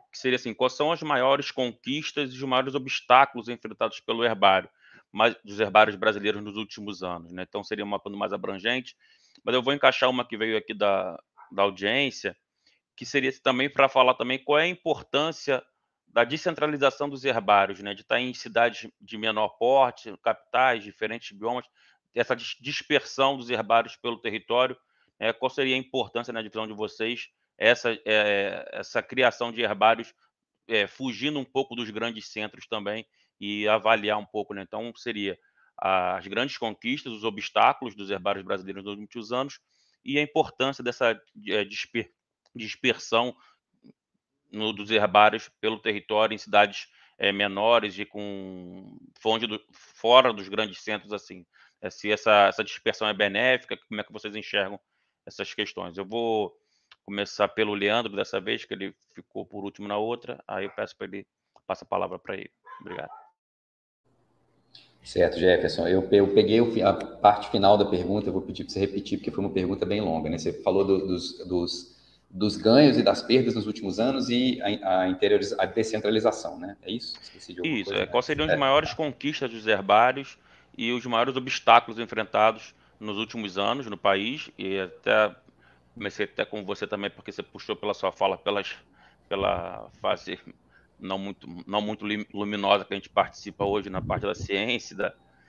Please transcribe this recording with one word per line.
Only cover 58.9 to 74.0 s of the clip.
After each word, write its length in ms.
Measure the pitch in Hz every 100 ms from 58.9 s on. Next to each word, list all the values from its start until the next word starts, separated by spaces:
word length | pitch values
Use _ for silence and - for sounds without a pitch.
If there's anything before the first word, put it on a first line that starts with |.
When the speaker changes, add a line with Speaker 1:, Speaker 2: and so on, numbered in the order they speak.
| - _
Speaker 1:
ficou 320 | - - 104 101
por 180 | 101 101
último 220 | - 101
na 80 | 104
outra, 440 | 110 120 123 - -
aí 180 | 98 98
eu 60 |
peço 240 | - 107 -
pra 100 | 98
ele, 220 | 98 98 _ _ _ -
passo 160 | 92
a 40 | -
palavra 300 | 95 92 90
pra 180 | - 95
ele. 140 | - _ - -
Obrigado. 300 | - - - - - _ _ _ _ _ _ _ _ _ _ _ _ _ _ - - _
Speaker 2:
Certo, 360 | - 90 85 -
Jefferson. 480 | 90 87 82 - 82
Eu, 200 | 95 95
eu 160 | 101 98
peguei 300 | 107 98 113
o 100 | 117
fi-, 100 | -
a 100 | 98
parte 560 | - - - 104 104 -
final 260 | 104 98 101
da 80 | 98
pergunta, 420 | 90 95 101 95
eu 60 |
vou 80 | 90
pedir 220 | - 95
pra 100 | -
você 60 | 98
repetir, 380 | 98 101 - -
porque 100 | -
foi 140 | -
uma 100 | 98
pergunta 320 | 98 90 98 92
bem 160 | 104
longa, 280 | 95 82 78
né? 80 | 85
Você 140 | 90 -
falou 200 | - 95
do, 220 | 95 95 95
dos, 320 | 90 - - 87
dos, 480 | 90 87 - - - _ _ _
dos 300 | 92 104 -
ganhos 400 | 113 131 147 120
e 60 |
das 180 | 98 98
perdas 320 | - 123 120
nos 140 | 113 107
últimos 320 | - 98
anos 300 | 92